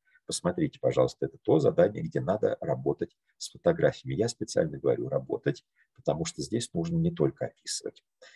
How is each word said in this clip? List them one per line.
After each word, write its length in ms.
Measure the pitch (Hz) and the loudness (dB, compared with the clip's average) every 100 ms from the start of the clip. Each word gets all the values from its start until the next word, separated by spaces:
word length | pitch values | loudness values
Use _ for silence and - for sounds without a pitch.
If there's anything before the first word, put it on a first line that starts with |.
| _ _ | _ _
Посмотрите, 540 | - - 175 - 151 - | -8 -4 -2 0 0 0
пожалуйста, 460 | - - 131 - - | 0 2 2 0 -8
это 100 | - | -4
то 160 | - 151 | 2 4
задание, 440 | 139 - 170 104 | 4 4 4 2
где 180 | 165 143 | -4 -2
надо 360 | 131 104 - - | 0 0 0 0
работать 560 | - 64 67 73 - _ _ - | -2 -2 0 -2 -4 _ _ -16
с 120 | - | -14
фотографиями. 640 | - 87 82 76 - 65 | -2 0 4 4 2 -4
Я 140 | 67 117 | -2 -2
специально 500 | - - - 82 69 | -2 -4 -2 -2 0
говорю 300 | 67 58 - | 0 0 0
"работать", 560 | 71 65 - - - - _ _ _ | -4 -2 -4 -2 -4 -8 _ _ _
потому 280 | - 73 | -2 -2
что 180 | 82 - | -2 -6
здесь 300 | 139 117 123 | -4 -4 -4
нужно 240 | 165 82 82 | -4 -2 0
не 140 | 82 | 0
только 360 | 170 71 - - | 2 0 0 -8
описывать. 560 | - - - - - _ _ - | -8 -10 -8 -10 -14 _ _ -20